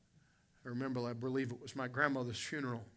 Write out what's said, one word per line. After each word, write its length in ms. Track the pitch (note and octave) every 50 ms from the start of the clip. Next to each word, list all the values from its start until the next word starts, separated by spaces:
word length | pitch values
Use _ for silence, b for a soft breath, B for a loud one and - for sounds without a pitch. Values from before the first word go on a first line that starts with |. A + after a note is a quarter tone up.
| _ _ b b b b b b b b b - -
I 40 | B2+
remember, 380 | A#2+ B2 C3+ C3 B2+ B2+ A#2+
I 60 | A#2+
believe 380 | A#2+ A#2 A#2+ C3 B2+ C3+ C3+ A#2+
it 100 | - -
was 160 | - A#2+ -
my 120 | C#3 C3 B2
grandmother's 520 | B2 C3+ D3 C#3+ C3+ C3 B2 A#2+ A2 -
funeral 460 | - - D#3 D3+ C3+ B2+ A#2+ A#2 G#2+ - -